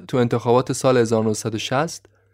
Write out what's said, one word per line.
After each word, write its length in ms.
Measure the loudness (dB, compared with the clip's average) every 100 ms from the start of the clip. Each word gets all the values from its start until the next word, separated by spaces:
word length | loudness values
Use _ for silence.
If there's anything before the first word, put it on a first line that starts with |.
| -6
تو 80 | -2
انتخابات 560 | 0 0 2 2 2
سال 240 | 0 2 4
هزار 280 | 2 2
نهصد 300 | 0 -2 -4
و 40 | -6
شصت، 480 | -4 -2 -4 -8 _ _ _